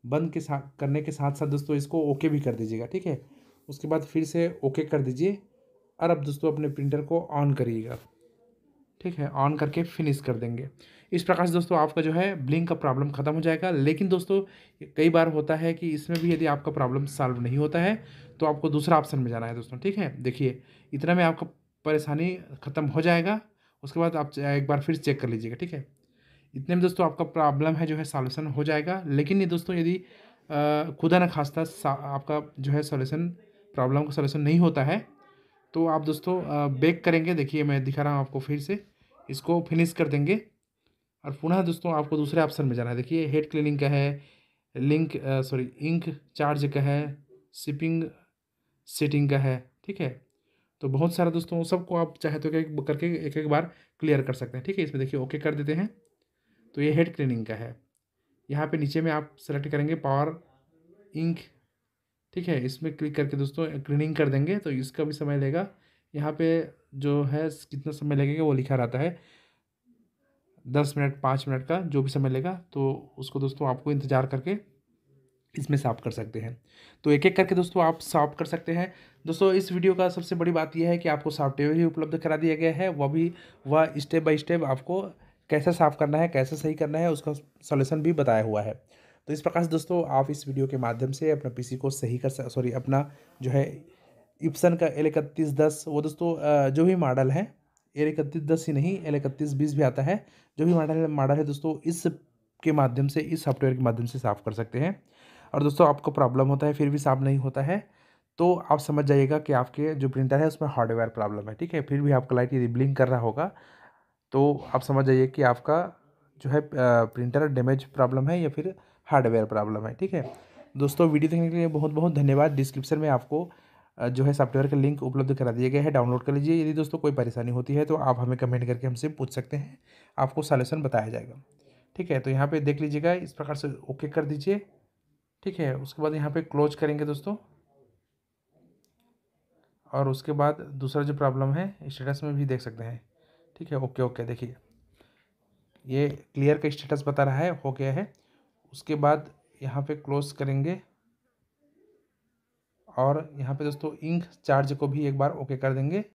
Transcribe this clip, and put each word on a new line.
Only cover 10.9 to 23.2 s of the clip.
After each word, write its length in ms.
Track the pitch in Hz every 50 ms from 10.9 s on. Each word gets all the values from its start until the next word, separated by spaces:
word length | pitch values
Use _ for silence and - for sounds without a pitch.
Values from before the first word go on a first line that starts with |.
| - - _ _
इस 100 | - 170
प्रकार 240 | 170 - 180 160 175
से 60 | 175
दोस्तों 260 | 165 175 170 - 180 160
आपका 240 | 151 151 - 170
जो 100 | 156 156
है 220 | 156 170 185 196 196 160 131
ब्लिंक 220 | 127 147 165 170 165
का 60 | 170
प्रॉब्लम 360 | - - 143 127 135 143 147
ख़त्म 240 | 143 135 147 147 151
हो 60 | 160
जाएगा। 300 | 156 165 160 160 180 185
लेकिन 380 | 175 143 135 147 156 143 196 185
दोस्तों 320 | 185 180 180 - 196 196 196 - - - - _ _ _ 151
कई 240 | - _ - 156 170
बार 180 | 165 170 165 165
होता 280 | 156 151 151 156 160
है 160 | 156 165 165 165
कि 160 | 160 175 170
इसमें 300 | 151 151 147 - 170 165
भी 120 | 160 175
यदि 140 | 170 151 160
आपका 260 | 156 143 143 - 156
प्रॉब्लम 320 | 151 147 135 123 127 135 143
सॉल्व 340 | 139 - - 139 127 123 123
नहीं 180 | 120 120 127 139
होता 220 | 151 151 151 170
है 140 | 170 196 220 214 - - - - - - - -
तो 60 | 156
आपको 220 | 151 151 147 151 160
दूसरा 300 | 143 151 143 170 170 151
ऑप्शन 200 | 151 - - 139
में 120 | 127 120
जाना 160 | 117 113 113
है 80 | 117 117
दोस्तों, 240 | 120 117 - 127 123
ठीक 200 | - 196 196 208
है। 120 | 190 139 139 131
देखिए 400 | 123 127 123 - 139 127 123 - - _ - - _ _
इतना 220 | - 143 143 160 175
में 80 | 180 175
आपका 220 | 160 160 - 165 - - _ _ _ _ _ _
परेशानी 500 | 151 156 151 151 147 147 151 170 185 185 180 - - 143 -
ख़त्म 240 | - 139 139 160 151
हो 140 | 143 - 160
जाएगा, 400 | 156 175 170 170